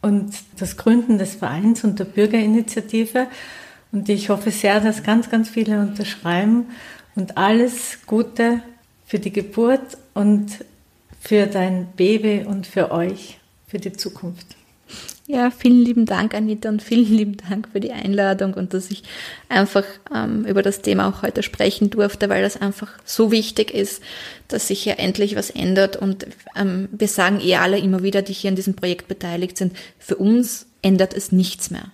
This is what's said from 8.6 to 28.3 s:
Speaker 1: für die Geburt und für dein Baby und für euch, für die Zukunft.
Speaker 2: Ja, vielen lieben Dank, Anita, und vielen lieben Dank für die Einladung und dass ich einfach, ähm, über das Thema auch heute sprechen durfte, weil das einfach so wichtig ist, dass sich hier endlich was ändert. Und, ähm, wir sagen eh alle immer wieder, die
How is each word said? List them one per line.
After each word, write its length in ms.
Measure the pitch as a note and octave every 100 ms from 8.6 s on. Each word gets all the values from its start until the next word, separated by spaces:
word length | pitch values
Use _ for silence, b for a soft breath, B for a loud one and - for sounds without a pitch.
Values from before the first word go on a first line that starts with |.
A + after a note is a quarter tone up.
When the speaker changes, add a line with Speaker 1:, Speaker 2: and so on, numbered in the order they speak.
| - - _ _ _
Speaker 1:
für 140 | G#3
die 120 | G3+
Geburt 680 | G3+ G3+ - A#3 C4+ C4 - _
und 520 | - G#3 G#3 G#3 - - _ _ _ _ -
für 260 | - G#3+ G3+
dein 400 | G3+ F#3 F#3 F3+ -
Baby 480 | F#3 A3 G#3+ G#3 G3
und 220 | G3 F3+
für 240 | - E3+
euch, 480 | E3 F3 F#3+ - - _ _ _
für 140 | G3+
die 140 | G3
Zukunft. 640 | F3+ G3+ - F3 F3 - - _ _ _ B B B -
Speaker 2:
Ja, 220 | C#4 B3
vielen 340 | - B3 B3
lieben 220 | A#3+ A#3 A3+
Dank, 300 | F#3 G#3 G#3
Anita, 340 | G#3+ G#3+ A3
und 140 | G#3+
vielen 280 | - A#3 A3+
lieben 260 | A3 G#3 G3+
Dank 320 | F3 G#3 A3
für 80 | G3+
die 120 | G3+
Einladung 600 | F3 - G3 G3 G3 G3
und 220 | F#3+ F#3 F#3
dass 160 | F#3
ich 100 | G3+ B B B B B
einfach, 340 | F#3+ G3 - - - -
ähm, 320 | B3 A3 A3 G#3
über 160 | G3
das 220 | G3 G3
Thema 240 | G#3 G3 G3
auch 140 | F#3+
heute 180 | A3 A3+
sprechen 480 | G#3 - G3 - G#3
durfte, 400 | G#3+ G3+ G3+ G#3
weil 140 | G3
das 180 | G3 G#3
einfach 300 | G3+ G3+ G#3+ - -
so 260 | - A3
wichtig 420 | A3 A3 - G#3+
ist, 300 | - G3+ - B B B B _
dass 200 | - -
sich 160 | G3
hier 160 | - -
endlich 360 | - G3 G3+ G#3
was 140 | G3+
ändert. 460 | - F3+ F#3+ F#3+ G3
Und, 300 | G3 F#3+ - - - -
ähm, 340 | G3 F3+ F#3+
wir 160 | G#3 G#3
sagen 340 | - F#3 G3+
eh 140 | F3 F3+
alle 240 | F3+ G3
immer 240 | F#3+ F#3
wieder, 180 | F#3+ G3
die 120 | G3